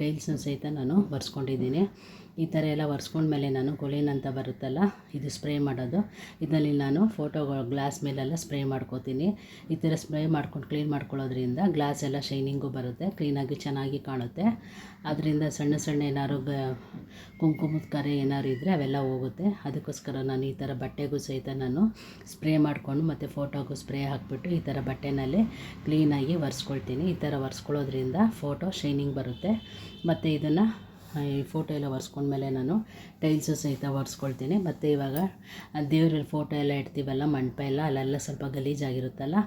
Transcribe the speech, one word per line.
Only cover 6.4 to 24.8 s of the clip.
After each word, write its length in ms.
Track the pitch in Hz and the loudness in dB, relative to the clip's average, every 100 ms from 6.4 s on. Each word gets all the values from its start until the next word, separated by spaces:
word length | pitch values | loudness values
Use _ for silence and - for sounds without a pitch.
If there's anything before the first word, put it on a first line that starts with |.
ಇದರಲ್ಲಿ 280 | 151 156 147 143 | 2 4 4 4
ನಾನು 200 | 139 147 214 - | 4 4 4 2
ಫೋಟೋಗಳು 440 | 147 156 143 135 120 | -2 0 0 -2 0
ಗ್ಲಾಸ್ 260 | 139 139 - 143 | 0 0 -2 -4
ಮೇಲೆಲ್ಲ 280 | 135 131 165 | -2 -2 -2
ಸ್ಪ್ರೇ 180 | - 143 135 | -2 -2 0
ಮಾಡ್ಕೋತೀನಿ. 540 | 139 135 127 135 131 180 214 - - - | -2 -4 -6 -4 0 0 0 -10 -18 -4
ಈ 40 | 160 | 0
ಥರ 100 | 165 160 | 2 0
ಸ್ಪ್ರೇ 200 | - 151 160 156 | -2 0 2 2
ಮಾಡ್ಕೊಂಡು 300 | 139 147 127 | 0 -8 -4
ಕ್ಲೀನ್ 200 | 147 151 | -2 0
ಮಾಡ್ಕೊಳ್ಳೋದ್ರಿಂದ 640 | 143 - 139 131 127 123 131 190 151 | -2 -2 -4 -2 -2 -2 2 2 4
ಗ್ಲಾಸ್ 240 | 143 143 143 | 0 0 -2
ಎಲ್ಲ 140 | 139 - | -2 -2
ಶೈನಿಂಗು 400 | 139 135 139 139 127 | -2 -2 -2 -4 -4
ಬರುತ್ತೆ, 320 | 123 117 185 - | -6 -4 -4 -2
ಕ್ಲೀನಾಗಿ 380 | 147 139 131 143 | 0 0 -2 -4
ಚೆನ್ನಾಗಿ 340 | 147 139 135 139 - | -2 -2 -2 -4 -4
ಕಾಣುತ್ತೆ. 380 | 131 120 - 214 226 - - - - 156 | -4 -4 0 0 0 -10 -16 -18 -10 -4
ಅದರಿಂದ 340 | 147 156 151 151 - | 0 2 2 0 0
ಸಣ್ಣ 180 | 147 151 | 0 2
ಸಣ್ಣ 180 | - 147 147 | 2 0 2
ಏನಾದ್ರು 260 | 139 139 139 135 | 0 0 -2 -2
ಗ-, 260 | 139 131 127 - - - - - - | -2 -2 -4 -10 -14 -14 -18 -18 2
ಕುಂಕುಮದ 440 | 160 151 151 156 - | 2 4 0 0 -2
ಕರೆ 200 | 147 143 143 | -2 0 2
ಏನಾದ್ರು 260 | 135 139 135 | 2 2 0
ಇದ್ದರೆ 180 | 127 165 175 | 0 2 2
ಅವೆಲ್ಲ 240 | 135 139 131 | 2 2 0
ಹೋಗುತ್ತೆ. 360 | 127 131 - 196 196 147 | 0 -4 0 0 0 -4
ಅದಕ್ಕೋಸ್ಕರ 540 | 143 - - - 135 131 | -4 -6 -8 -6 -2 -2
ನಾನು 140 | 131 135 | 0 -2
ಈ 20 | 131 | -4
ಥರ 120 | 135 127 | -4 -4
ಬಟ್ಟೆಗೂ 380 | 131 - 143 143 - | -4 -4 -2 -2 -2
ಸಹಿತ 280 | 135 139 135 | -6 -4 -2
ನಾನು 200 | 131 139 220 - - - - | 0 4 4 2 -16 -18 -18
ಸ್ಪ್ರೇ 220 | - 156 156 147 | -2 4 6 4
ಮಾಡ್ಕೊಂಡು 380 | 139 - 139 160 | 2 -2 2 2
ಮತ್ತು 180 | 135 147 - | 0 -6 -4
ಫೋಟೋಗೂ 400 | 143 143 131 139 | -4 -4 -6 -8
ಸ್ಪ್ರೇ 180 | - 139 139 | -4 -4 -2
ಹಾಕ್ಬಿಟ್ಟು 380 | 135 - 131 180 170 | -4 -4 -6 0 0
ಈ 20 | 147 | 0
ಥರ 100 | 135 | -2